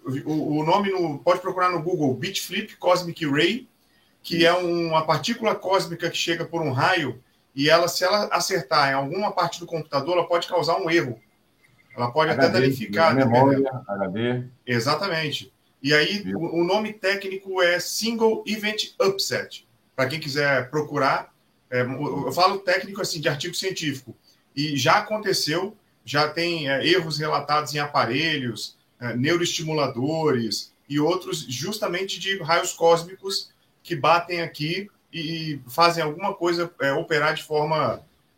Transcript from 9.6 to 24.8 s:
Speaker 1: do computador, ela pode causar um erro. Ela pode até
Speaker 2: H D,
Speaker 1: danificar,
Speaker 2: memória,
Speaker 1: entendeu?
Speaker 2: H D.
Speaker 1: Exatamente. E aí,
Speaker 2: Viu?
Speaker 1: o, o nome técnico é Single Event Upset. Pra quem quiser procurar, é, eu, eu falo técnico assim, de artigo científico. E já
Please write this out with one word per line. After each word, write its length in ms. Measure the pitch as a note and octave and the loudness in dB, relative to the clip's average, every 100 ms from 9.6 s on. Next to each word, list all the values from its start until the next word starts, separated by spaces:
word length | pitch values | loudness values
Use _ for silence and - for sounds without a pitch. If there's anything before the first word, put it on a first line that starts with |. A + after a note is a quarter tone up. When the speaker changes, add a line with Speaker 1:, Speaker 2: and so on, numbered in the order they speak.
Speaker 1:
do 60 | E3+ | -8
computador, 500 | D#3+ D3 C#3+ C#3+ F3+ | -8 -2 -2 0 0
ela 100 | - | 2
pode 220 | F3 - | 0 0
causar 280 | F3 D3+ F#3 | 0 0 0
um 140 | F3 | 2
erro. 300 | E3+ C3+ A2+ _ _ _ _ _ _ _ - | 2 0 -6 _ _ _ _ _ _ _ -4
Ela 140 | B2 | -2
pode 220 | D#3 D#3 | 2 2
até 140 | D#3 C#3 | 4 4
Speaker 2:
H 60 | |
D, 80 | A#2 | 4
Speaker 1:
danificar, 540 | C3 C3+ G#2 G2+ E3 | 2 2 -2 2 4
Speaker 2:
memória, 440 | C3+ B2 A#2+ C#3 C3+ | 6 4 6 6 4
Speaker 1:
entendeu? 240 | C3+ - - | 0 -2 -6
Speaker 2:
H 180 | G2 F#2+ | -4 -4
D. 360 | G2 A#2+ B2 B2 - - | -2 -2 -2 -6 -12 -4
Speaker 1:
Exatamente. 840 | A#2+ A#2+ D3+ G3 D#3+ D#3 - G#2 _ _ _ | -2 0 0 -2 -2 -4 -6 -10 _ _ _
E 120 | C3+ | 2
aí, 280 | D3+ E3 G3+ | 4 4 0
Speaker 2:
Viu? 160 | F#3 F#3+ | -4 -4
Speaker 1:
o, 220 | E3 E3 | -2 0
o 40 | |
nome 280 | F3 G3+ G#3+ | 2 2 0
técnico 720 | G#3+ F#3+ G3 G3 F#3+ F#3+ F#3 | -4 -2 -2 -4 -8 -4 2
é 160 | F3 F3 | 2 2
Single 640 | - - A3 A#3 A3+ A3 F#3+ | -2 -4 -4 2 2 2 -2
Event 480 | G#3+ G#3+ G#3+ - - | -4 -4 -4 -4 0
Upset. 680 | F#3+ G3 - G#2+ F#2+ - _ _ _ | 0 0 -2 -4 -6 -12 _ _ _
Pra 120 | - B2+ | -2 -2
quem 120 | D#3 | -2
quiser 480 | D3 C#3 C#3+ C3 B2+ | -4 0 2 2 0
procurar, 640 | D3+ D3 C#3+ C3+ F3 - _ _ _ - | -4 -2 0 0 0 -4 _ _ _ -6
é, 120 | B2+ | -2
eu, 440 | B2 C3+ D3 C#3 B2 | -2 -2 -4 -4 -2
eu 60 | |
falo 260 | E3+ F#3 G3 | 2 2 2
técnico 420 | - F#3 F#3+ - | 0 -2 -2 -6
assim, 200 | F#3 E3+ | -6 -2
de 80 | D#3 | -2
artigo 260 | C#3+ F3 | -2 -4
científico. 640 | - F#3+ - D#3 C3 - - _ _ _ | -6 -6 -4 -4 -6 -10 -20 _ _ _
E 220 | C#3 D3+ | -6 -2
já 220 | C#3 | 0